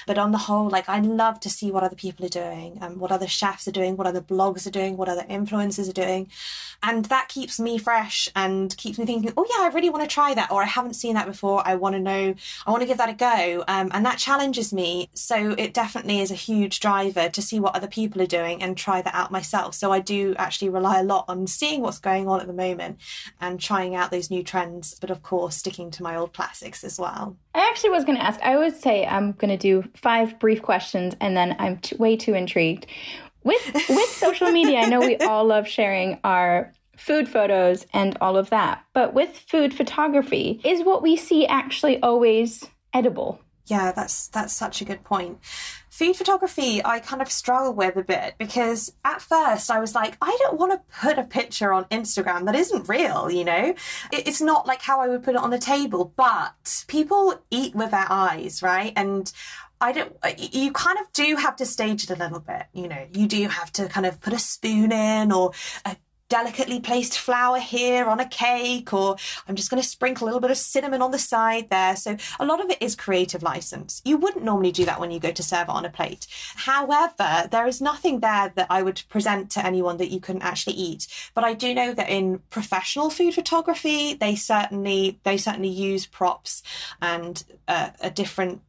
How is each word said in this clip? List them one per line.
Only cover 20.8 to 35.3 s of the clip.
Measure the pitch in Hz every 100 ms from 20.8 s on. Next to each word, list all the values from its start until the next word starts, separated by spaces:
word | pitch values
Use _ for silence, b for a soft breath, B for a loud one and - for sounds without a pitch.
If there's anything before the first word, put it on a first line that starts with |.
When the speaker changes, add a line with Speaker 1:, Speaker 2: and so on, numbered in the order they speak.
| 190 190
Speaker 1:
a |
lot | 190 196 -
on | 180 185
seeing | - 294 302
what's | 208 -
going | 196 190 190
on | 190
at | 180
the |
moment | 180 185 175 170 - B B B -
and | 180 180
trying | - 202 185 185
out | 180
those | 180 175
new | 185
trends, | 180 185 170 175 165 -
but | 185
of | 170
course, | - 180 175 156
sticking | 190 185 170
to | 160
my | 170 165
old | 170
classics | - - - - -
as | - -
well. | 175 - 208 185 _
Speaker 2:
I | 311 427
actually | 453 427
was | 349 277
gonna | 262
ask, | - 214
I | 254
always | 277 320 -
say | 254 208 -
I'm | 196 202
gonna | 196 202 190
do | 196 190 190 -
five | - 233 226 226
brief | 220 220
questions | - 190 - 185 180 180
and | 202 185
then | 180 -
I'm | 196 185
t-, | - -
way | 226 220
too | 220
intrigued. | 190 180 175 165 175 - B B B B _ 240
With, | 466 - 226 -
with | 269 494
social | - 359 349 349
media, | 339 311 254
I | 226
know | 247
we | 247 -
Speaker 1:
<laughs> |
Speaker 2:
all | 220